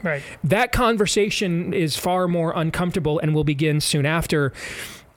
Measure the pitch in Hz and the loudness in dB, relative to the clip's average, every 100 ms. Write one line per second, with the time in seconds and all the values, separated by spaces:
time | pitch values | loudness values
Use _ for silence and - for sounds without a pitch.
0 | 175 143 - - 143 202 247 - 233 226 | -4 -4 -8 -4 0 2 2 2 2 2
1 | 208 214 202 - 196 170 180 190 160 - | 2 2 2 0 0 0 -2 0 0 0
2 | 185 185 180 170 165 170 160 - 180 190 | 0 0 2 0 0 0 -2 -2 -2 0
3 | 151 156 156 151 151 143 156 151 - 151 | 0 0 2 2 2 2 2 2 2 2
4 | 139 165 156 156 139 - - - - - | 2 0 0 0 0 -2 -12 -12 -14 -16
5 | - | -20